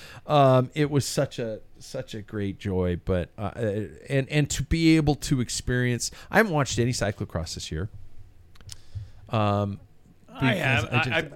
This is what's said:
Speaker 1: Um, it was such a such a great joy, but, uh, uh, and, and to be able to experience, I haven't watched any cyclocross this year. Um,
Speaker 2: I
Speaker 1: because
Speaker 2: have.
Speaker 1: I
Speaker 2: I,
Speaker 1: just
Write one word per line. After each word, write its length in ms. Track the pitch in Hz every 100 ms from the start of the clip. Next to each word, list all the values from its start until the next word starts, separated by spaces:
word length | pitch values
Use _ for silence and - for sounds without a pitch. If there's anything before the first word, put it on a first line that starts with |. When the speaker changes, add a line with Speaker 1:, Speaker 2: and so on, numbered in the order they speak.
| - - -
Speaker 1:
Um, 420 | 151 135 131 127
it 180 | 160 147
was 140 | 147 -
such 340 | - 139 -
a 220 | 113 107 - - -
such 300 | 131 - 110
a 60 |
great 380 | 104 107 101 92
joy, 380 | 101 92 90 87
but, 260 | - 90 85 -
uh, 40 | 104 -
uh, 260 | 113 101 92 78 -
and, 180 | 139 131
and 200 | 151 147
to 120 | -
be 320 | 139 165 160 160
able 180 | 147 143
to 260 | - 139
experience, 720 | 117 - - 123 123 120 - - -
I 60 | -
haven't 140 | 220
watched 260 | 151 139 110
any 120 | 117
cyclocross 640 | - 101 - 95 87 80 -
this 160 | -
year. 180 | 78 98 - - - - - - - - - - - - - -
Um, 500 | 113 104 101 101 98 - - - - -
Speaker 2:
I 240 | 262 139
Speaker 1:
because 60 | 196
Speaker 2:
have. 260 | 139 135 156
Speaker 1:
I 120 | 156
Speaker 2:
I, 40 |
Speaker 1:
just 300 | 160 165 156